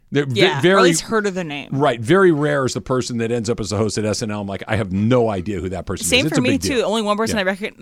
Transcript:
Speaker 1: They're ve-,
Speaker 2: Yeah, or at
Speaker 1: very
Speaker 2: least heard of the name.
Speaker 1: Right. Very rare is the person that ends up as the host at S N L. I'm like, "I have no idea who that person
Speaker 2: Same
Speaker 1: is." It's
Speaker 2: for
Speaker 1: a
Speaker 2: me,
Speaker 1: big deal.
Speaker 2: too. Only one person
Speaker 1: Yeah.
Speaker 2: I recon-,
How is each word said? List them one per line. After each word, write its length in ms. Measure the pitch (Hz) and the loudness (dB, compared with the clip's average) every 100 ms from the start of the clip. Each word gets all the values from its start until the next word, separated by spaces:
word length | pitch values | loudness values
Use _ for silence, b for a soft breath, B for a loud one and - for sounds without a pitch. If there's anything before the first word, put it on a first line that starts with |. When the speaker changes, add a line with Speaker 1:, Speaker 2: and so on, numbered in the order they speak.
| _ | _
Speaker 1:
They're 140 | 139 139 | -2 0
ve-, 140 | 120 | 2
Speaker 2:
Yeah, 120 | 180 | 2
or 20 | 143 | 4
at 40 | |
Speaker 1:
very 180 | 170 196 | 4 6
Speaker 2:
least 180 | 175 160 | 4 2
heard 240 | - 220 202 | 0 -2 -2
of 60 | |
the 100 | 185 | -4
name. 260 | 165 143 - | -6 -8 -6
Speaker 1:
Right. 260 | 135 143 120 | 0 0 0
Very 320 | 110 185 185 | 2 6 6
rare 320 | 147 147 143 127 | 4 2 0 0
is 80 | 117 | -2
the 60 | |
person 360 | - 127 120 120 | -2 -2 -2 -4
that 140 | 113 | -2
ends 180 | 120 107 | -2 -2
up 100 | 117 | -4
as 120 | 104 | -2
the 60 | 101 | -2
host 200 | 107 110 | -2 -2
at 80 | 107 | -2
S 160 | 101 | -2
N 80 | 110 | -4
L. 100 | 104 | -6
I'm 60 | 101 | -6
like, 160 | 95 - | -8 -4
"I 100 | 110 | -4
have 140 | 101 | -2
no 380 | 95 110 127 113 | 0 2 4 2
idea 300 | 98 87 95 | -2 -4 -6
who 80 | 92 | -6
that 160 | 90 - | -6 -6
person 200 | 90 - | -6 0
Speaker 2:
Same 120 | 254 | 0
Speaker 1:
is." 40 | 160 | 2
It's 80 | - | 0
Speaker 2:
for 40 | |
Speaker 1:
a 40 | |
Speaker 2:
me, 80 | 254 | 0
Speaker 1:
big 100 | 277 | 0
deal. 160 | - 254 | 0 -2
Speaker 2:
too. 20 | 175 | 0
Only 160 | 226 | -2
one 160 | 208 208 | -2 -2
person 200 | 220 220 | -2 -2
Speaker 1:
Yeah. 40 | |
Speaker 2:
I 20 | 185 | -2
recon-, 300 | 190 208 - | -4 -8 -8